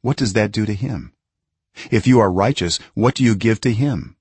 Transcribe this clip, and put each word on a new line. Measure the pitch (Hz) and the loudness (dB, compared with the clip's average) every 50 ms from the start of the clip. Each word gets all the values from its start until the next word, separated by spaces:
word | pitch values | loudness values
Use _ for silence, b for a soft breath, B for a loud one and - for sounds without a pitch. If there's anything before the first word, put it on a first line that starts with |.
what | - 123 143 | -2 -4 -2
does | - 135 110 95 | -2 -2 0 0
that | 110 104 104 | 0 0 0
do | 104 113 107 | 0 -4 -4
to | 104 107 | -2 -4
him? | 95 110 135 120 90 - - _ _ _ _ _ _ _ _ _ _ _ _ B B B B | -6 -6 -6 -6 -8 -10 -14 _ _ _ _ _ _ _ _ _ _ _ _ B B B B
If | - 110 - | -2 0 4
you | 127 127 123 | 4 4 6
are | 107 95 | 4 4
righteous, | 90 92 98 117 143 - 92 87 - - B B B | 2 0 0 0 0 -2 -2 -4 -4 -6 B B B
what | - 107 - - | 0 0 0 2
do | - 131 | 2 2
you | 120 110 | 2 2
give | 95 101 113 110 104 | 2 2 0 0 0
to | - 127 | 0 -2
him? | 117 107 139 147 131 82 - - - _ | -2 0 -2 -2 -2 -6 -8 -12 -18 _